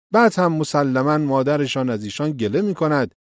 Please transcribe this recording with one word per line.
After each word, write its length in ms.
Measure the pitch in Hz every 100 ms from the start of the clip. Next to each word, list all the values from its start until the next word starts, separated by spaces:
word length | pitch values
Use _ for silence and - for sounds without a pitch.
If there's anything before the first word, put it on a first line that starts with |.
| _
بعد 220 | 208 233
هم 200 | - 180
مسلماً 640 | 160 151 147 143 131 139 151
مادرشان 720 | 147 135 131 147 139 135 127
از 140 | 113
ایشان 280 | 104 - 151
گله 300 | 143 107 160
می‌کند 540 | 208 175 156 147 113 - _